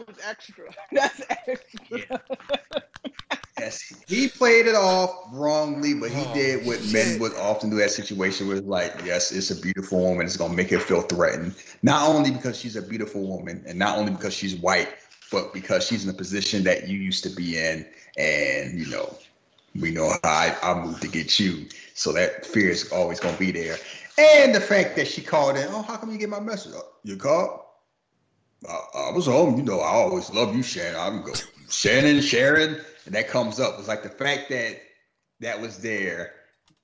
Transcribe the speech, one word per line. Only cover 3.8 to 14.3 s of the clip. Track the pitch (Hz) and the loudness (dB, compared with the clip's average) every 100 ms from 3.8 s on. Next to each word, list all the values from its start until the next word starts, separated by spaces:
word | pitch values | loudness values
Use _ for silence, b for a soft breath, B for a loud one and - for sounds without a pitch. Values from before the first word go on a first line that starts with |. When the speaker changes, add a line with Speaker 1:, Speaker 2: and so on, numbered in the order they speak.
| - - - | -14 -18 -4
Speaker 2:
he | 214 269 | -2 -2
played | - 240 233 226 | 2 6 8 8
it | |
off | 220 190 185 180 - - | 6 6 4 2 -2 -12
wrongly, | 131 147 151 151 143 147 | -2 0 2 0 0 0
but | 143 117 | 0 -2
he | 135 | -4
Speaker 3:
Oh, | 127 | -4
Speaker 2:
did | 139 135 131 120 | 0 0 0 -2
what | 113 104 | -2 2
men | 110 117 | 2 4
Speaker 1:
shit. | 110 | 2
Speaker 2:
would | 113 90 | -2 0
often | 101 107 110 | 0 0 0
do. | 107 | 2
That | 101 | 2
situation | - 98 98 95 95 98 | 0 -6 -2 -2 -2 -2
was | 98 | -4
like, | 98 92 85 - | -2 -2 -2 -4
yes, | 87 87 - | -4 -2 -2
it's | 95 95 | -2 -4
a | 85 | -4
beautiful | 90 95 95 92 | -4 -4 -2 2
woman. | 90 90 87 | 2 2 -2
It's | - | -2
gonna | 82 | -2
make | 87 92 | 0 2
her | 85 | 0
feel | - 87 | 2 0
threatened. | - 87 82 - 87 B B B | 2 2 2 0 -6 B B B
Not | 113 147 151 | 4 4 4
only | 151 139 | 4 2
because | 127 127 - | 0 -4 -6
she's | 117 107 | -8 -10
a | |
beautiful | 95 110 104 101 95 | -8 -8 -6 -6 -6
woman, | 90 87 90 85 | -6 -10 -12 -8
and | 87 | -2
not | 101 101 | 0 0
only | 104 | 0
because | 92 104 | -2 -4